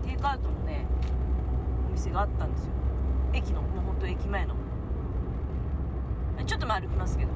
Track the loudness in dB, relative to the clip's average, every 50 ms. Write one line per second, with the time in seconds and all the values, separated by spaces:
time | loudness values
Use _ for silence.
0 | -4 -2 -2 0 2 0 0 2 0 -2 0 0 -2 -2 -2 -2 0 0 0 2
1 | 2 2 0 0 2 2 2 2 2 2 0 0 2 0 0 2 0 0 0 0
2 | 0 0 2 2 2 2 2 0 0 0 0 -2 -2 -2 -2 0 0 0 2 2
3 | 2 2 2 2 2 2 2 2 2 2 0 0 0 0 0 0 0 0 0 0
4 | 0 0 0 -2 0 0 0 0 0 0 -2 -2 -4 -4 -4 -4 -4 -2 -2 -2
5 | -2 -2 -2 -2 -2 -2 -2 -2 -2 -2 -2 -2 -2 -2 -2 -2 -2 -2 -2 -2
6 | -2 -2 -2 -2 0 -2 0 0 0 -2 0 -2 0 0 0 0 0 0 0 2
7 | 2 2 2 2 2 2 0